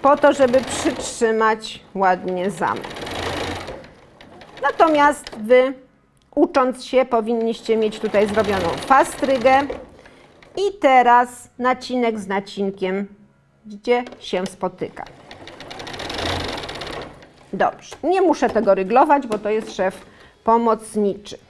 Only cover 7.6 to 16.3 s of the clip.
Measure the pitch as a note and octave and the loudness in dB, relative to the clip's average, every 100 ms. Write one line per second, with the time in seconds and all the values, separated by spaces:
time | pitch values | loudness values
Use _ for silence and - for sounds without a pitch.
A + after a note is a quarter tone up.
7.6 | - A3 G#3+ G#3+ G#3+ G#3 G#3 G#3+ G#3+ G3 | -2 0 0 -4 -2 0 2 0 0 -2
8.6 | E3+ C3+ - C4+ - - C#4+ C4+ B3+ C4 | -2 -4 2 4 4 -2 0 2 4 2
9.6 | C#4 - - - - _ _ _ - - | 0 -8 -14 -20 -20 _ _ _ -14 -6
10.6 | G4 G4 C#4+ C4 A#3+ A#3+ B3 - - - | -4 0 4 6 6 4 4 -6 -20 -4
11.6 | B3 B3+ - B3 A#3 A3 F#3 G3 G3+ - | -2 -2 -4 -2 -2 -4 -4 -6 -6 -6
12.6 | G3 G3 F#3+ F#3+ G3+ - _ _ _ _ | -6 -4 -4 -4 -6 -12 _ _ _ _
13.6 | G#3+ G#3 A#3+ A#3+ B3 - - F#3 F#3 - | -20 -12 0 0 -2 -16 -6 -6 -6 -6
14.6 | F#3 F#3 - - - - - - - - | -8 -6 -12 -10 -16 -18 -20 -20 -20 -20
15.6 | - - - - - - - | -18 -16 -16 -14 -10 -8 -6